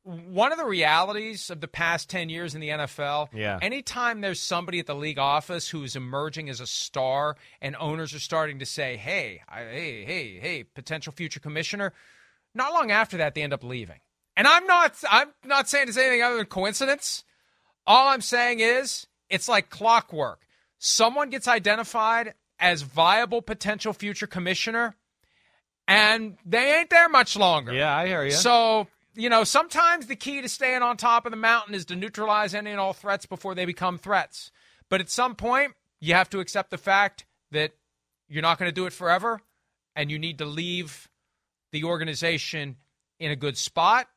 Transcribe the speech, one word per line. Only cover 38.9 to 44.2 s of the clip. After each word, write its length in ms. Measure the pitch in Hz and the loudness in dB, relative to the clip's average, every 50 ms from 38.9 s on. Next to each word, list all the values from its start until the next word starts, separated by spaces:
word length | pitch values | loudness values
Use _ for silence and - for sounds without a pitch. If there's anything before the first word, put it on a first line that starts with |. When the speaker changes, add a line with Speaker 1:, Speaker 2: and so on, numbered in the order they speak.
| - | -8
Speaker 1:
forever, 480 | - 180 170 175 185 202 233 226 214 - _ _ _ _ _ _ _ _ _ _ | -4 2 2 2 2 2 -2 -4 -4 -8 _ _ _ _ _ _ _ _ _ _
and 160 | 156 147 147 | -6 -6 -4
you 80 | 151 151 | -4 -6
need 200 | 160 170 156 135 | -6 -8 -8 -8
to 60 | 156 | -10
leave 640 | 147 147 160 170 175 175 180 170 151 135 - - _ _ _ _ _ _ _ _ _ _ _ _ _ | -8 -6 -6 -6 -4 -4 -6 -6 -8 -14 -18 -20 _ _ _ _ _ _ _ _ _ _ _ _ _
the 120 | - 151 151 | -8 -6 -4
organization 920 | 165 175 160 160 160 147 - 165 165 165 151 - - - 156 143 139 127 131 _ _ _ _ _ _ _ _ | -2 -2 -2 -4 -6 -6 -2 -2 -2 -2 -2 -4 -6 -8 -8 -8 -10 -12 -16 _ _ _ _ _ _ _ _
in 120 | 160 147 | -6 -6
a 40 | 147 135 | -6 -4
good 200 | 147 143 131 - | -4 -4 -4 -4
spot. 500 | - - - 170 165 190 220 254 247 - _ _ | -6 -4 -2 2 4 4 4 2 0 -2 _ _